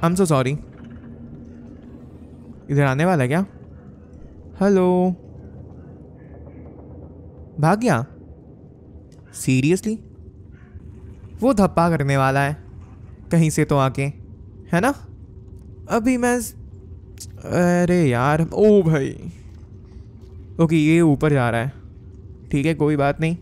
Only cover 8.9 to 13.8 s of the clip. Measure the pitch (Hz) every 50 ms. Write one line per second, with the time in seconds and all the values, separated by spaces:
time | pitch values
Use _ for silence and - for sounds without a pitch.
8.9 | - - - - - - - - - - - - 131 131 127 147 175 190 - 107
9.9 | 110 226 - - - - - - - - - - - - - - - - - -
10.9 | - - - - - - - - - - - 254 277 202 202 180 - - 165 175
11.9 | 165 156 143 139 139 135 135 135 135 139 139 139 147 - - - - - - -
12.9 | - - - - - - - - - 170 165 156 147 - 151 - 151 143